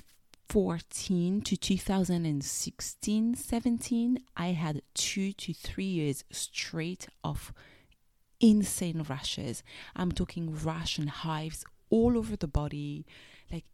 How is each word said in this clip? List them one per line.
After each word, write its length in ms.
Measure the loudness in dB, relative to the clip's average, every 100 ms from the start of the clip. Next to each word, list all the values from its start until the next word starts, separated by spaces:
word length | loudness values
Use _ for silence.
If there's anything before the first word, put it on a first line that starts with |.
| -2 -14 _ -20 0
fourteen 920 | 2 4 0 -6 -6 0 2 2 0
to 140 | 0 0
two 220 | 2 0
thousand 480 | 2 2 2 2 2
and 180 | 0
sixteen, 920 | -2 -4 -6 -8 -10 -6 0 2 2
seventeen, 840 | 0 -2 0 0 0 0 0 2 0 -2 -4
I 120 | -2
had 340 | 0 0 -2 -6
two 380 | -4 -2 0 -2
to 200 | -2 -8
three 320 | -8 -6 -4
years 400 | -2 0 0 -2 -6
straight 800 | -8 -8 -6 -6 -4 -6 -6 -12 -8
of 280 | -6 -6 -6 -14 -20 -20 _ _ _ _ _ 6
insane 640 | 8 8 6 0 -2 -2 -4
rashes. 560 | -4 -4 -4 -4 -6 -10 -18 -12 -4
I'm 160 | -2
talking 420 | 0 -2 -4 -4
rash 420 | -4 -4 -4 -4 -2
and 140 | -4
hives 540 | -4 -4 -4 -4 -8 -12 -18 2
all 260 | 6 6 4
over 200 | 2 -2
the 120 | 0
body. 560 | 0 0 -4 -6 -8 -10 -18 -20 -20 -12
Like, 140 | -10 -8